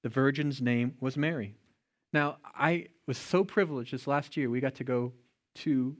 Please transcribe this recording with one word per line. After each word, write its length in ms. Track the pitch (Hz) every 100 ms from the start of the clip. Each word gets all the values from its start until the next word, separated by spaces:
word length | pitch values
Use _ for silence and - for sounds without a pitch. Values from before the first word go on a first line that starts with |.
The 60 | 120
virgin's 540 | 131 135 143 147 135
name 340 | 123 120 123 -
was 160 | 131 131
Mary." 400 | 151 160 101 107 _ _ _ _ _
Now, 260 | 151 147 -
I 440 | - - 147 170 - _ -
was 120 | 127
so 260 | - 180
privileged 480 | 190 - 185 139 120
this 140 | 131 -
last 300 | 143 139 -
year, 140 | 131
we 100 | 123
got 160 | 135 131
to 80 |
go 280 | 127 123 123 123 _ _ _ -
to 400 | - 135 127